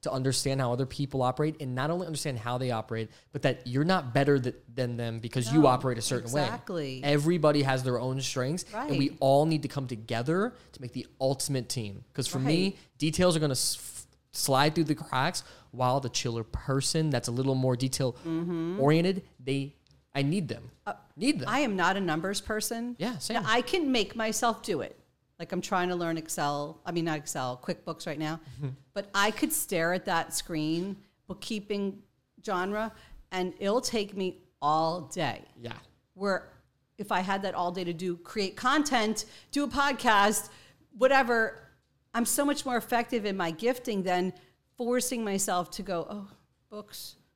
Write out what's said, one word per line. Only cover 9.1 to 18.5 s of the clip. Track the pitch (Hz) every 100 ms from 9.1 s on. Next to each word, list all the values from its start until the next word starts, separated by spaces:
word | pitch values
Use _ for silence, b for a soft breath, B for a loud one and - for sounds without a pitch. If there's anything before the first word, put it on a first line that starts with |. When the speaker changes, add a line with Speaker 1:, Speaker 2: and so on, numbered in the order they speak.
| -
Speaker 1:
all | 135 139 160
need | 156
to | 135
come | - 131
together | 120 110 117 123 170 226 - B
to | -
make | 123
the | 131 - _
ultimate | 131 135 - 135 120
team. | - 104 98 -
'Cause | - 120
for | 131
me, | 135 160 190
Speaker 2:
Right. | 196 B _
Speaker 1:
details | 151 156 180 160
are |
gonna | 151
s-, | 127 - -
f-, | - - - _ _
slide | - - 131 147 160
through | 151
the | 151
cracks, | - 127 143 - B B B
while | 120 127 135
the | 131
chiller | - 127 117
person | 113 - - 135 135 160 156
that's | 135 -
a |
little | 120 135 131
more | 131 127
detail | 131 131 135 117 165
Speaker 2:
Mm-hmm. | 165 170